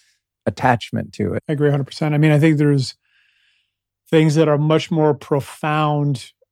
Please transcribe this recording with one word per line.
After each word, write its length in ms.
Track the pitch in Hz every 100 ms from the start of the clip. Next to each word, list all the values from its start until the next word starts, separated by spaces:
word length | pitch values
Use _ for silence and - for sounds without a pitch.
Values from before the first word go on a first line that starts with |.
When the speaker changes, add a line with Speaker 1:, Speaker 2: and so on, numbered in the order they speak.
| _ _ _ _ -
Speaker 1:
attachment 640 | - 127 117 - 113 107
to 220 | - 98
it. 80 | 98 -
Speaker 2:
I 40 |
agree 160 | 143 147
a 20 |
hundred 160 | 143 131
percent. 260 | - 156
I 60 | 147
mean, 120 | 156
I 60 | 147
think 200 | 160 147
there's 340 | 147 143 127 - _ _ _ _ _ _ _ _ _ _ _
things 260 | 160 156 151
that 120 | 156
are 120 | 147
much 320 | 151 160 -
more 240 | 165 151 143
profound 1160 | - 143 - - 156 151 151 147 143 131 - _ _